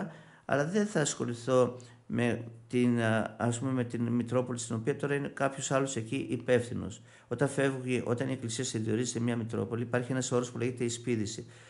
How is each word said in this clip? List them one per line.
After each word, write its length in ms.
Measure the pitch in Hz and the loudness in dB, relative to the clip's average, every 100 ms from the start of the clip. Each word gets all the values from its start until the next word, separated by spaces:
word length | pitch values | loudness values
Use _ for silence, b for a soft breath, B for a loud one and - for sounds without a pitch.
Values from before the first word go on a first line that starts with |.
| 202 B B B | -4 B B B
Αλλά 200 | - 143 151 | 0 0 2
δεν 200 | 214 208 | 2 2
θα 140 | 170 | 2
ασχοληθώ 760 | 147 - 120 117 131 127 120 123 B B - | 0 0 -4 -4 2 4 4 0 B B -4
με 380 | 123 120 113 117 - - | 0 2 0 -4 -14 -2
την, 320 | 123 123 120 | 2 4 4
α, 340 | 113 110 - - | 4 2 0 0
ας 200 | 117 117 | 0 0
πούμε, 140 | 135 | 0
με 120 | 131 | -2
την 180 | 120 120 | -2 -2
Μητρόπολη, 560 | 117 120 117 123 123 120 | 0 0 2 0 0 -4
στην 160 | - 113 | -4 -2
οποία 200 | 113 139 | -2 -2
τώρα 180 | 139 | 0
είναι 140 | 143 139 | -2 -2
κάποιος 420 | - 139 139 - | -2 -2 -2 0
άλλος 260 | 135 135 113 | 2 2 -2
εκεί 300 | 107 135 - | -4 -4 -2
υπεύθυνος. 720 | 123 - 123 117 101 92 - b b - | -2 4 4 4 -4 -6 -10 b b -8
Όταν 200 | 156 139 | 0 2
φεύγει, 540 | 139 135 131 127 123 | 4 2 0 0 0
όταν 240 | - 120 131 | 0 0 -2
η 40 | |
Εκκλησία 320 | 131 117 113 | -4 -4 -4
σε 140 | 127 117 | -2 -2
διορίζει 320 | 110 110 120 | 0 0 0
σε 100 | 117 | 0
μια 160 | 120 117 | 0 0
Μητρόπολη, 460 | 110 110 104 113 | -2 -2 -2 -2
υπάρχει 300 | 120 123 123 | 0 0 0
ένας 200 | 131 123 | -2 0
όρος 180 | 123 123 | 0 0
που 80 | 117 | -2
λέγεται 260 | 123 120 | -2 0
εισπίδηση. 600 | 120 117 123 113 104 - 120 B | -4 -2 -2 0 -2 -6 -12 B